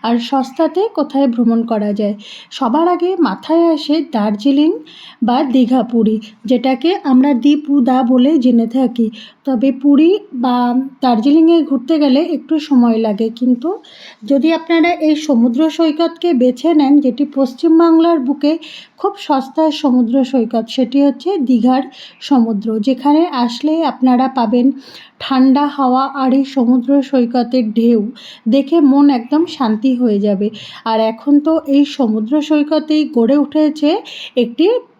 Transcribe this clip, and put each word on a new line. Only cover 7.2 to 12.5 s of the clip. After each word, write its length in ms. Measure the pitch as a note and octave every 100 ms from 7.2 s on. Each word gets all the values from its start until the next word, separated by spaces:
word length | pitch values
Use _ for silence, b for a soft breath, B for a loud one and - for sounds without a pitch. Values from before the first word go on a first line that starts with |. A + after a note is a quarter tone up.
| C#4
দীপুদা 640 | B3+ C#4+ D4+ D4 C#4+ A#3+ B3+
বলে 280 | B3 B3+ B3+ D#4+
জেনে 280 | B3 A#3+ A3+
থাকি। 400 | B3+ B3+ A#3+ A3 B B B -
তবে 240 | B3+ C4+ C4+
পুরী 300 | C#4+ C#4 D#4+ G4+ -
বা 240 | C4 B3 B3 B3 B3 C4+ -
দার্জিলিংয়ে 580 | C4 A3+ B3 D4+ D#4+ E4+ C#4+
ঘুরতে 260 | C4+ - D#4+
গেলে 220 | D4 C4 F4
একটু 220 | D4+ -